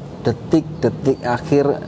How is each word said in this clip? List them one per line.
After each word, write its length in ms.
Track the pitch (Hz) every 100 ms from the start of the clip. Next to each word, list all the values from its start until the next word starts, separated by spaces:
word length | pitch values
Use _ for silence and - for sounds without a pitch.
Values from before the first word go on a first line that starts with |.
| - -
detik-detik 960 | - 113 - 160 - - - - 135 135
akhir 440 | 120 120 - 143 139 -